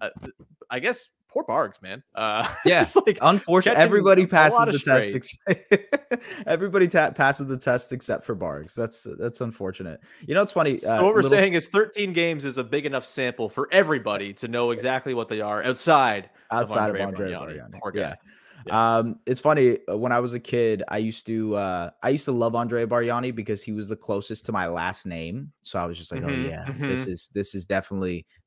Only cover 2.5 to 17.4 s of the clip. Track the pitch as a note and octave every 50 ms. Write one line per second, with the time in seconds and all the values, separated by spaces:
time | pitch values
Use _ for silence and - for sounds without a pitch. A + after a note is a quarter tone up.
2.5 | - - - E3+ F3+ E3+ - - - F#4+ F#4+ A3 F#3+ - - D#3+ F#3+ G3 - -
3.5 | F3 F#3 F3+ G#3 A#3 - - - G3 F3 F3+ G3 F#3+ F#3 F#3 F3+ F#3 D#3+ D#3 D3+
4.5 | F#3 A#3 A3+ D3 D3 C#3 - D3 C3 B2 G#2+ G2+ G2+ B2 - - - - - G3
5.5 | F3 - - - G#3 G3 - - C#4+ C#4+ - - A#3+ A#3+ - - - - - -
6.5 | E3 D#3+ F#3+ G3 F3+ G3 F3+ E3+ - E3 D#3 - C3 - C#3 C3+ C#3 - C#3 C3+
7.5 | C3+ B2+ - C3+ B2 B2 - - - - - - G#2 - - - A2 F2 F#2 E2
8.5 | C#2+ C#2+ D#2 E2 - A#2+ A#2 A2+ - - - - - - - A#2 A2+ - B2 A2+
9.5 | A#2 - G2 F#2+ F#2+ - F#2+ E2+ D2+ - _ - - - - B2+ D3+ F#3+ G#3 G3
10.5 | - F3+ D#3 C#3+ B2+ - - G#2+ A#2 - F3+ G3+ A3 G#3+ E3 C3+ G#3 G3+ F#3+ G3
11.5 | F3 E3 D#3+ - - G3+ G#3+ G#3 - G#3 G3+ F#3 E3+ E3+ E3+ E3+ D#3+ D3 C#3 C#3
12.5 | A#2+ C3 B2 G#2+ C3 C3 C#3 C#3+ C#3 B2+ B2 - - C#3+ C3 B2 A#2+ - A2+ G2+
13.5 | - B2 D3 - F3 F#3+ F#3+ D#3 D#3 B2 G#2+ G#2+ G2+ G2 G2+ G2 G2+ - B2 A2+
14.5 | A#2 A#2+ A#2+ A#2+ A#2 A2+ A#2 B2+ C3 C3 - C#3 B2 A#2 A2+ - A2 G#2+ G#2+ G#2
15.5 | G#2 G#2 - C3 B2+ - - E3+ D#3 C#3+ C3 A#2+ G#2 G2+ F#2 - _ _ _ -
16.5 | A2+ A#2 A#2 G#2+ A2+ A2+ G#2+ G#2+ G2 F#2+ G2 G2 F#2 F#2+ G2+ F#2 F2+ E2